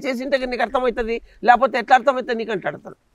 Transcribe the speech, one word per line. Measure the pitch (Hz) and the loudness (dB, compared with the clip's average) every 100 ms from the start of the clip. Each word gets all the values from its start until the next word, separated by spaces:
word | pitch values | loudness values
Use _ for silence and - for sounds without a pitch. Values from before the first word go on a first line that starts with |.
| - | 2
చేసింటే | 247 262 269 | -6 -2 -2
నీకు | 254 247 | -2 -4
అర్థమవుతుంది, | 233 269 254 240 226 233 - _ | -2 -2 -2 -2 -4 -6 -8 _
లేకపోతే | 208 240 262 254 | 4 6 4 0
ఎట్లా | 226 254 | 4 4
అర్థమవుతుంది | 240 262 240 226 | 4 -2 -2 -6
నీకు?" | 220 | -4
అంటే | 208 156 | -6 -6
అడతారు. | - - - _ | -10 -12 -20 _